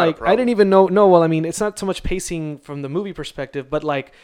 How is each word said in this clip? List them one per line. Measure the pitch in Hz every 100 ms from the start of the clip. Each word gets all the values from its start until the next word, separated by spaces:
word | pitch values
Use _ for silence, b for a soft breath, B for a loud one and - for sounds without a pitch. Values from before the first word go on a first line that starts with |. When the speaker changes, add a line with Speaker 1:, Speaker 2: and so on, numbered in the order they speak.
Speaker 1:
a | 170
Speaker 2:
like, | -
I | 175 220
didn't |
Speaker 1:
problem. | 240
Speaker 2:
even | 214 196
know, | 190 190
no, | 190 202
well, | 175
I | 165
mean, | 160
it's | 160 -
not | 208 -
so |
much | 196 175
pacing | - 185 - 170 151 143
from | - 143
the | 139
movie | 160 202
perspective, | 156 143 - 135 143 131
but, | 151
like, | 151 139 131 b